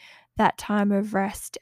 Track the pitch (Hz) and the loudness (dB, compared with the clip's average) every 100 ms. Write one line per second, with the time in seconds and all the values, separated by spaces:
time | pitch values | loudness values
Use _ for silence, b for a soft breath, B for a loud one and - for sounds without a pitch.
0 | B B B - 208 - - 208 202 202 | B B B 0 0 0 -2 0 2 2
1 | 208 196 196 - - - | 0 0 -2 -4 -12 -8